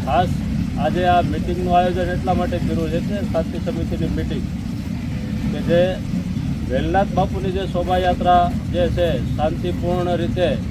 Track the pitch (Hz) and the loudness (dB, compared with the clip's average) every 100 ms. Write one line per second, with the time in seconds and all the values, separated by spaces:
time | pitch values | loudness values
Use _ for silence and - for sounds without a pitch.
0 | 131 156 180 - - - - - 151 170 | 2 2 2 0 -2 -2 -2 -2 0 2
1 | 180 175 165 180 180 180 180 175 180 180 | 4 4 2 0 -2 -2 2 4 4 0
2 | 175 180 185 180 180 175 - 165 160 - | -2 -2 0 0 0 0 0 0 0 -2
3 | 190 208 - 165 165 170 175 165 - 170 | -2 -2 -2 -2 -2 -4 -4 -2 -2 -2
4 | 170 - - - - - - - - - | -2 0 -2 -2 -4 -4 -4 -6 -4 -4
5 | - - - - - - 170 170 185 185 | -4 -4 -4 -2 -2 -2 2 4 4 0
6 | - 180 175 - - - - 135 151 190 | -2 -4 -2 -2 -2 -2 -2 0 2 2
7 | 202 - 190 190 190 185 180 175 180 180 | 2 0 0 0 -2 -2 -2 -2 0 2
8 | 180 180 180 180 175 - - 170 170 160 | 2 2 4 4 4 0 -2 0 2 2
9 | 170 165 - - 156 165 175 175 175 180 | 2 0 0 0 0 0 -2 -2 0 0
10 | 175 170 165 214 170 123 - | 0 0 0 2 0 0 -2